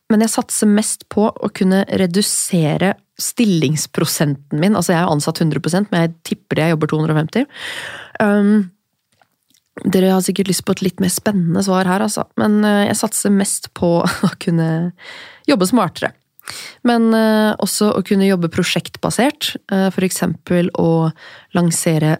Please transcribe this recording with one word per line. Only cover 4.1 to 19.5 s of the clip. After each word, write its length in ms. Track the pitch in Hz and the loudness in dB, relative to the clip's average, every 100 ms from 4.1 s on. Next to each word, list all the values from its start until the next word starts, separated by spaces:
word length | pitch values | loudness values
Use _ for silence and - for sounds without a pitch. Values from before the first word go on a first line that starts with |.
| - 147 139 - 151 | 0 -2 -2 -6 0
min. 180 | 185 196 | 2 2
Altså, 140 | 170 | 2
jeg 80 | 165 | 0
er 60 | 175 | 2
jo 60 | 147 | 0
ansatt 260 | 160 160 | -2 0
hundre 180 | 160 147 | 0 0
prosent, 300 | 160 180 208 | -2 -2 0
men 160 | 175 165 | 0 -2
jeg 100 | 165 - | -4 -10
tipper 320 | - - 170 | -10 -4 -2
jeg 100 | 160 | 0
jobber 160 | 156 156 | 0 0
to 120 | 156 | 0
hundre 160 | 160 156 | 0 0
og 40 | |
femti. 240 | 156 220 285 - - - - - - - | 0 -2 -4 -8 -14 -12 -14 -16 -12 -2
Ehm, 320 | 208 208 202 214 185 - _ _ _ _ _ _ _ _ _ - 196 | 2 4 4 4 0 -8 _ _ _ _ _ _ _ _ _ -6 0
dere 280 | 190 190 | 4 4
har 100 | 190 185 | 4 0
sikkert 240 | 185 190 | -2 -2
lyst 160 | 175 - | -2 -4
på 80 | |
et 120 | 180 190 | -2 -2
litt 140 | - | -2
mer 100 | 185 | -2
spennende 480 | - 214 202 165 185 196 | -2 -2 0 0 0 0
svar 200 | 185 185 | 0 0
her, 120 | 190 220 | 0 -2
altså. 180 | - - - | -4 -6 -2
Men, 260 | 214 208 208 | 2 2 2
eh, 220 | 202 202 | 2 0
jeg 100 | 214 | 0
satser 360 | 214 - 202 | -2 -2 0
mest 360 | 196 196 - - - | 0 0 -4 -10 -2
på 140 | 175 170 180 | 0 2 0
<laughs> 160 | - 185 | 0 -4
å 20 | - | -2
kunne 280 | - 165 160 160 175 - - - - - - | -2 0 0 -2 -4 -8 -18 -20 -20 -6 0
jobbe 180 | 247 185 | 0 2
smartere. 440 | 240 180 - - - _ _ - - - - 240 | 2 0 -4 -8 -8 _ _ -16 -16 -16 -4 0
Men, 240 | 233 226 | 2 4
eh, 380 | 226 220 214 214 - | 4 4 4 2 0
også 320 | 202 - 208 | -4 0 0
å 100 | - 180 | 0 0
kunne 180 | 196 196 | 2 2
jobbe 240 | 185 165 | 2 0
prosjektbasert, 1000 | - 175 175 - - - 196 262 - - | -2 -2 -2 -6 -6 -4 0 0 -2 -8